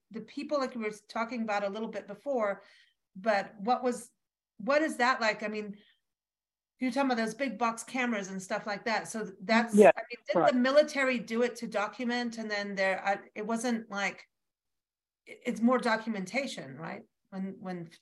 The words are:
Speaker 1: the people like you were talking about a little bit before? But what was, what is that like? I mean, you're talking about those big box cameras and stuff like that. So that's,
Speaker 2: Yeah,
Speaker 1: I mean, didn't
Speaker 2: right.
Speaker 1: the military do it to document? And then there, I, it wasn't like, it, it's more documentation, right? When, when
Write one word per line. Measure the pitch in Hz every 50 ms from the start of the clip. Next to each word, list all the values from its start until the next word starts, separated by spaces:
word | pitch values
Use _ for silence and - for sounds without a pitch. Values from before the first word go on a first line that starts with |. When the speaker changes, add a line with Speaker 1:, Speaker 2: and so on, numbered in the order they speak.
| _ _
Speaker 1:
the | 202 220 220
people | - - 285 294 302 302 277
like | 262 247 -
you | 233
were | 220 214 214 - - _
talking | - 226 226 226 262 233 220
about | 220 202 202 202
a | 196
little | 196 220 226 208
bit | 190 202 -
before? | - 202 - - 285 277 240 214 202 190 - - - - - - _ _ _ _ _ _
But | 190 185 226 208 196 190 - - -
what | 190 226 247 240 240
was, | 247 240 - - - _ _ _ _ _ _ _ _ _ _
what | 196 220 277 302 320
is | 302 220
that | - 240 254 262 247
like? | 233 214 208 208 226
I | 214
mean, | 214 214 208 208 202 - - _ _ _ _ _ _ _ _ _ _ _ _ _ _ _ _ _ _ _
you're | 254 262
talking | 233 269 277 262
about | 247 226 226
those | 220 220
big | - 285 254 202 -
box | 240 226 226 - -
cameras | - - 262 247 240 233 202 190 185
and | 196 190 190
stuff | - 220 202 -
like | 220 202 196 -
that. | 240 220 196 165
So | - - 220 214 190 - - 185
that's, | 190 220 226 220 226 214
Speaker 2:
Yeah, | 202 208 175 -
Speaker 1:
I | - - -
mean, | 240 - _
didn't | - - 175 320
Speaker 2:
right. | - 247
Speaker 1:
the | 247
military | 247 262 277 302 302 294 - 277 277 262 254 233
do | 180 - 226 226 247
it | 226 226
to | - 233
document? | 202 - 202 202 208 - - 254 233 240 240 240 233 226 226
And | 220 214
then | 208 202 202 202 202
there, | 196 190 190 190 - -
I, | 196 202 196 - - _
it | 214 214
wasn't | 220 226 220 240 247 233 220 - -
like, | 202 202 196 185 - - - _ _ _ _ _ _ _ _ _ _ _ _ _ _ _ _ _ _ _ _
it, | - - - -
it's | 247 - -
more | 226 247 254 240
documentation, | - 240 220 220 220 226 214 190 185 - - 262 277 226 - - 151 135 - 151
right? | 165 175 196 - - _ _ _ _ _
When, | - 190 196 190 190 -
when | - 185 180 175 170 165 - -